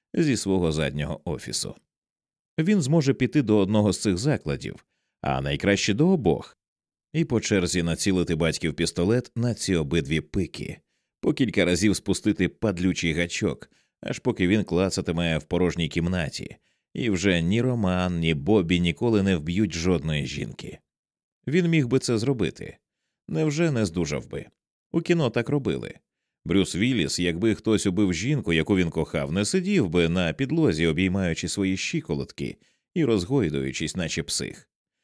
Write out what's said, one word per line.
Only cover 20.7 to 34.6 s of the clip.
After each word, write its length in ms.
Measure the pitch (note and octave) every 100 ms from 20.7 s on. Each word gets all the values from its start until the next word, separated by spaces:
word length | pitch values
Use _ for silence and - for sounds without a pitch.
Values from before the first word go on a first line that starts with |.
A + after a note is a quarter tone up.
| - _ _ _ _ _ _ -
Він 200 | E3+ E3+
міг 200 | D#3+ A#2+
би 120 | C3
це 180 | - A2+
зробити. 600 | A#2+ A#2+ D#2+ - - - _ _ _ _ -
Невже 440 | D#3 D#3 D3 E3+
не 140 | B2 G2+
здужав 440 | E2+ D#2 C#2 A#1+
би? 160 | - - _ _ _ _
У 100 | E3
кіно 280 | E3 E3+ B2+
так 200 | A#2+ A#2
робили. 440 | C#3+ A#2 C2+ G1+ - _ _ _ _ D#2+
Брюс 300 | F#2 F#2 F2
Вілліс, 440 | A#2+ A#2+ D2 -
якби 360 | F2 E2 A2+ G2
хтось 300 | A2 G#2 G2+
убив 280 | F2+ G2+
жінку, 400 | E2 A#2 D3 E2+
яку 220 | E2 D#2+ G2
він 140 | E2+
кохав, 420 | E2 D2+ D#2+ C#2
не 140 | F2+ G#2
сидів 440 | F#3+ F3+ G3+ F#2
би 200 | F2 E2
на 240 | F2+ E2+
підлозі, 540 | D2+ C3 E3 C#3+ D#2 E2
обіймаючи 600 | D#2 F#2 G2 F2+ D#2+ F2
свої 300 | - F#2+ F#2+
щиколотки 800 | - E3 - D2 C2 - - - _ _ _
і 120 | F3 D3
розгойдуючись, 920 | F2 F2 C#3 E2+ C#2+ C2+ B1+ D#2 F2+
наче 280 | D#2+ -
псих. 460 | D2 - B1+ -